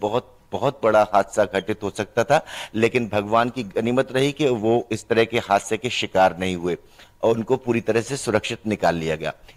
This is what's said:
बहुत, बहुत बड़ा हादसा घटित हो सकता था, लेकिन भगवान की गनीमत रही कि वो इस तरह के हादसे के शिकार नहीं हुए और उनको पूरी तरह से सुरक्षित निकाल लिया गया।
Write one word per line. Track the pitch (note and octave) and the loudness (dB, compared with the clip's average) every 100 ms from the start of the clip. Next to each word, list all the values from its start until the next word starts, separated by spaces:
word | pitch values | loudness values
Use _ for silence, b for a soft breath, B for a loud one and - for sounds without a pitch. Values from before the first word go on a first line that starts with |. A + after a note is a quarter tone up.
बहुत, | G#2 A#2 - _ _ | -2 -2 -4 _ _
बहुत | F#2+ B2+ - | -4 -4 0
बड़ा | A2+ G#2+ G#2 | 2 4 4
हादसा | G2+ G2 A2 | 2 2 0
घटित | G2+ G2 F#2 G#2 | 0 -2 -4 -4
हो | G2+ | -6
सकता | - G2+ - | -6 -4 -2
था, | A2+ D3+ - B B | 2 0 -2 B B
लेकिन | A2 A2+ B2 A2 | 0 2 2 -2
भगवान | G#2 G#2 A2+ A#2+ | -2 2 2 2
की | C3 | -2
गनीमत | G2+ A2+ A2+ B2+ C3 | -6 -4 0 0 0
रही | B2+ C#3 | 0 -2
कि | C#3+ D3 | 0 0
वो | A#2+ A2 A#2 - | 2 2 2 0
इस | A2 - | -6 0
तरह | A2+ | 2
के | A2+ A#2 | 2 0
हादसे | G2 G2+ - A2 | 2 0 0 -6
के | B2 | -4
शिकार | - G#2+ F#2+ F#2 E2+ | -6 -2 4 4 2
नहीं | F#2 F2+ | -4 -2
हुए | F2 E2+ - b b b | -4 -4 -8 b b b
और | A2 A#2 | 0 0
उनको | A2 B2+ | 0 -2
पूरी | A#2+ A#2 | 0 -2
तरह | A2 A2 | 0 -2
से | A2+ C#3 | -2 -6
सुरक्षित | - G#2+ - A#2 G#2+ | -2 -2 -2 -6 -6
निकाल | G2+ E2+ | 0 0
लिया | E2+ D#2+ D#2 | 0 -2 -4
गया। | D#2 - b | -6 -10 b